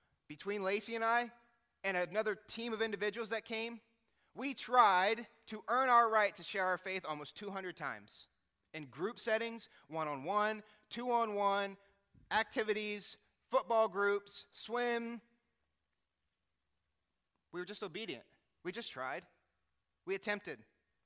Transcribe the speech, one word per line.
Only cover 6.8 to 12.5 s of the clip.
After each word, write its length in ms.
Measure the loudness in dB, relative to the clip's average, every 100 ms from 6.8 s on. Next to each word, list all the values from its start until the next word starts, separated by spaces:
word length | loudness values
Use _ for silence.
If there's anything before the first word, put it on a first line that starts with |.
| -2 -4 -4
almost 300 | -6 -6 -10
two 140 | -8
hundred 260 | -8 -8 -6
times. 520 | -8 -8 -12 -20 -20 _ _ _ _
In 140 | -12 -10
group 340 | -6 -6 -4
settings, 480 | 0 0 -2 -8 -14 -20 -8
one-on-one, 760 | -4 -2 -2 0 2 2 -2 -10 -20 -14
two-on-one, 840 | -6 0 2 2 2 2 2 -2 -6 _ _ _ -18 -2
activities, 840 | 0 0